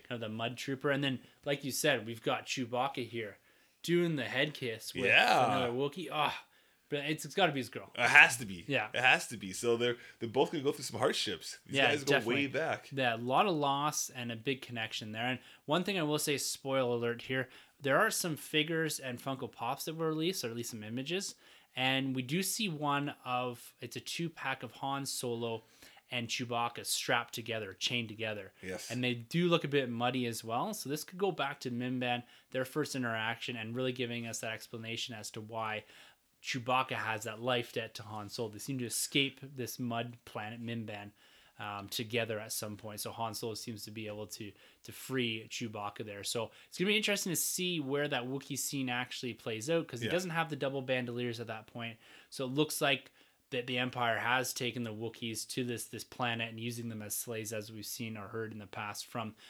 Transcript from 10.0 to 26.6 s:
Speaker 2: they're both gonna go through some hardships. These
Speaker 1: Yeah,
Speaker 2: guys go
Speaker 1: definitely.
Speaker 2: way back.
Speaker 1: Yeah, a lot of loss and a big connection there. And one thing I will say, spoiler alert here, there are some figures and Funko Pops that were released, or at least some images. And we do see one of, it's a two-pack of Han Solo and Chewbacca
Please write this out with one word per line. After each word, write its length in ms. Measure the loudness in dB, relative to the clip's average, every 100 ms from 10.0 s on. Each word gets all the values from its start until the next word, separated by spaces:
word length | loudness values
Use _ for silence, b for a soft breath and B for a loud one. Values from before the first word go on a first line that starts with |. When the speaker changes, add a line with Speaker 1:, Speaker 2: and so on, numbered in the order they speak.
| B B
Speaker 2:
they're 100 | -2
both 220 | 2 4
gonna 120 | 2
go 80 | -2
through 140 | -2 -6
some 140 | 2
hardships. 580 | 2 2 -2 -4 -8 -14 -2
These 100 | 4
Speaker 1:
Yeah, 120 | 6
Speaker 2:
guys 140 | 4 4
go 60 |
Speaker 1:
definitely. 220 | 4 4 2
Speaker 2:
way 120 | 2
back. 420 | 0 0 -2 -4
Speaker 1:
Yeah, 220 | 2 2 2
a 20 |
lot 280 | 4 6 6
of 100 | 4
loss 540 | 4 4 2 0 -4
and 220 | -4 -6
a 60 | -4
big 240 | -2 -2
connection 500 | -4 -4 -4 -4 -6
there. 140 | -2 0
And 140 | -2 B B 0
one 180 | 2
thing 160 | 2 2
I 40 |
will 140 | 2 2
say, 180 | 2 0
spoiler 580 | 0 -4 0 2 4 4
alert 280 | 2 -2
here, 260 | -2 -2 -2 B B B
there 160 | 4 6
are 120 | 6
some 260 | 2 0 -2
figures 600 | 0 2 4 2 0 0
and 220 | -4 -6
Funko 300 | -4 -4 -6
Pops 320 | -4 -4 -2 -4
that 100 | -2
were 120 | 0
released, 360 | 2 0 0 -2
or 40 |
at 60 | -4
least 160 | -6
some 120 | -6
images. 520 | -6 -4 -2 -2 -4 -10 B B B 0
And 400 | 2 4 2 -2
we 60 |
do 180 | 0 0
see 280 | 0 0 -2
one 440 | 0 2 2 0 -6 -2
of, 480 | 0 0 -4 -12 -12
it's 140 | -8 -8
a 40 |
two-pack 600 | -6 -4 -4 -2 -4 -4
of 80 | -6
Han 340 | -6 -4 -2 -4
Solo 580 | -4 -2 -2 -2 -4 -8 B B B B
and 200 | -4 -2
Chewbacca 560 | -4 0 0